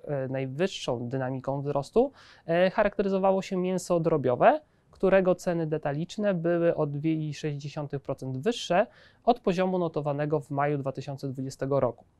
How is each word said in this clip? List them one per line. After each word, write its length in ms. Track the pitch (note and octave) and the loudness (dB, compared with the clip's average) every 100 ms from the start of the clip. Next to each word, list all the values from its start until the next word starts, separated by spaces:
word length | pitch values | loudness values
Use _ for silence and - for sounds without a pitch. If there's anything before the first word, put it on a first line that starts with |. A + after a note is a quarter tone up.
e, 240 | - C#3+ C3 | -8 -6 -4
najwyższą 840 | C3+ C3+ C3+ F#3+ - - A#2+ A#2+ | -4 -6 -2 -4 -4 -4 -4 -4
dynamiką 520 | C3+ B2+ C3 C3+ C#3 | -4 -4 -4 -4 -4
wzrostu, 500 | C#3 C#3+ C3+ A3 C#4 - - - - | -2 -2 0 2 2 -2 -20 -12 -2
e, 240 | E3+ F#3 | 2 2
charakteryzowało 720 | A3+ G#3 - G3 F#3+ G3 F#3+ | 2 0 0 0 2 2 2
się 160 | - F#3 | 0 -2
mięso 420 | F#3 F#3 - F3 | -2 -2 0 0
drobiowe, 640 | D#3+ D#3 C3 B2 G3 D4+ - _ _ | 2 2 2 4 6 6 0 _ _
którego 440 | - F#3+ F#3+ F#3 F3+ | -2 4 4 4 0
ceny 320 | F#3 E3+ D#3+ | 0 -2 -2
detaliczne 680 | D#3 D3 C#3+ F3 - G#3 | -2 -4 -4 -6 -2 -2
były 420 | F3+ E3 E3+ E3+ D#3 | 0 0 2 2 2
o 100 | D3+ | 0
dwie 280 | C#3+ D#3+ | 0 0
i 200 | D#3+ D3+ | 0 -2
sześć 240 | C#3+ D#3 C#3+ | -6 -6 -6
dziesiątych 440 | D3 D#3 C#3+ C#3 | -8 -8 -6 -6
procent 360 | - C3+ C3 C3 | -6 -6 -6 -4
wyższe 500 | G#3+ A#3+ - F3 A#3+ - - _ | -2 -2 0 2 2 -4 -20 _
od 160 | - A#3+ | 2 2
poziomu 400 | G#3 F3+ F#3 F#3 | 0 0 0 0
notowanego 600 | E3 D#3 D3 C#3+ D3+ D3+ | -2 -2 -2 -2 0 -2
w 100 | C#3 | -2
maju 280 | C#3 D3 D3 | -2 0 0
dwa 140 | C#3 | -4
tysiące 360 | - C#3+ C3+ C#3 | -6 -8 -8 -8
dwudziestego 500 | B2+ C3+ - C3+ C#3 | -8 -8 -6 -2 2
roku. 260 | B2 - _ _ | 2 -2 _ _